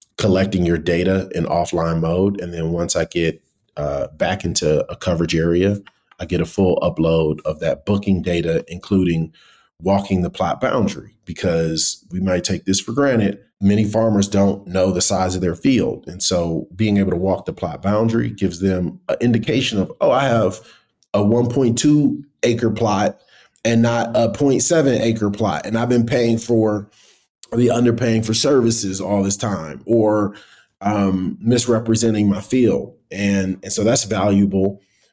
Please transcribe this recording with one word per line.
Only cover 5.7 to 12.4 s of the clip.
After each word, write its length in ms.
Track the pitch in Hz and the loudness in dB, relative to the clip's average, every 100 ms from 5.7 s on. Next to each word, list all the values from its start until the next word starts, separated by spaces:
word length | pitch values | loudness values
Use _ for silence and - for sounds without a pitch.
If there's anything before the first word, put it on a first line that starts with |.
| 101 - _ _ - | 0 -6 _ _ -14
I 60 | - | -6
get 140 | 87 | -4
a 60 | 82 | -2
full 320 | - 92 - | 0 2 2
upload 600 | 87 78 82 82 78 76 | 0 0 2 2 0 -2
of 160 | 78 78 | -6 -4
that 240 | 82 69 | -4 -4
booking 380 | - 101 101 92 | -2 -2 0 0
data, 420 | 87 85 82 82 - | 0 -2 0 -2 -4
including 680 | 90 - 98 87 82 80 _ _ _ _ - | -12 -2 0 2 0 -4 _ _ _ _ -8
walking 420 | 87 98 98 95 | -2 0 0 -2
the 80 | 87 | -2
plot 300 | - 87 - | -2 -4 -2
boundary, 560 | 127 127 101 - - _ | -2 0 -2 -4 -16 _
because 800 | - 85 92 82 82 80 - - - | -14 -6 -2 0 0 -2 -4 -6 -10
we 100 | 92 | -4
might 240 | 95 90 | -2 -2